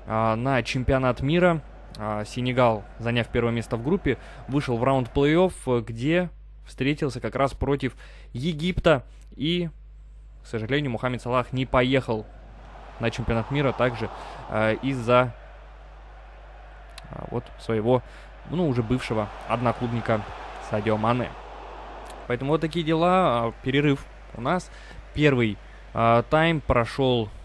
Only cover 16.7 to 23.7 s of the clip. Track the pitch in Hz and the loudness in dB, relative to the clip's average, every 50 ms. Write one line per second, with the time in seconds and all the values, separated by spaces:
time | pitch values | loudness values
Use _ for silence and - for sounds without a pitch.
16.7 | - - - - - - - - - - - - - 120 - - - - - - | -20 -20 -20 -18 -18 -16 -14 -12 -12 -10 -8 -6 -6 -6 -8 -8 -14 -10 -4 -2
17.7 | 113 110 104 120 127 123 - - - - - - - - - - 139 175 180 151 | -2 0 2 4 2 2 2 -2 -16 -18 -18 -18 -18 -16 -12 -6 -2 0 2 2
18.7 | 123 123 113 107 127 127 - - 120 110 104 98 - - - - 110 120 123 120 | 2 2 0 0 0 -2 -2 -2 -2 -2 -2 -4 -6 -10 -6 -4 -2 0 2 0
19.7 | 113 - 123 117 117 117 104 - 113 104 98 - - - - - - - - - | 0 0 -2 -4 -2 -2 0 0 0 0 0 -4 -10 -12 -12 -14 -14 -12 -8 -4
20.7 | 113 107 104 110 107 107 107 113 120 127 113 - - - - - - - - - | -2 -2 2 2 2 2 2 2 2 2 0 -4 -6 -12 -16 -16 -16 -16 -14 -14
21.7 | - - - - - - - - - - - - 123 120 131 139 156 160 160 160 | -14 -14 -14 -14 -14 -14 -14 -14 -16 -12 -6 -4 -4 -2 0 0 0 0 0 0
22.7 | 151 175 160 151 165 160 170 180 180 185 180 151 120 120 117 113 107 - - 135 | -2 -2 0 2 2 4 4 4 6 6 6 4 4 2 0 0 -2 -4 -2 0